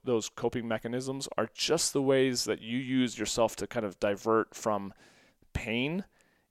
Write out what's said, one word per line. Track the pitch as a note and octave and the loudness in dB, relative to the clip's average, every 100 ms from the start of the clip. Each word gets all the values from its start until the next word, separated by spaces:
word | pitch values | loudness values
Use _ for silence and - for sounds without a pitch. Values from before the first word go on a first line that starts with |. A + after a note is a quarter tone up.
those | B2 A#2 - | -2 -2 -2
coping | - A#2+ B2+ A2+ | -4 -2 -2 -2
mechanisms | A2 A#2 B2 C3 C3+ - - | -4 -2 -6 -4 -6 -4 -2
are | A2+ | -2
just | - - E3 - | -2 0 2 2
the | D3 | 2
ways | C3+ C3+ C3 B2 | 4 4 4 2
that | - G2+ | 0 -2
you | A2 B2 | -2 -4
use | B2+ C3 B2 G#2 | 0 2 2 0
yourself | G#2 - A2+ - | -2 2 2 2
to | G#2 | -4
kind | B2 | -4
of | G#2 - | -4 0
divert | G#2 G2+ A2+ A2 G#2 | 0 0 4 4 2
from | - A2+ G#2 G2 - - _ _ _ _ | -2 -2 -2 -4 -12 -20 _ _ _ _
pain | - A2 A#2 C3+ F3+ - _ _ _ _ | -8 -2 -2 0 -2 -8 _ _ _ _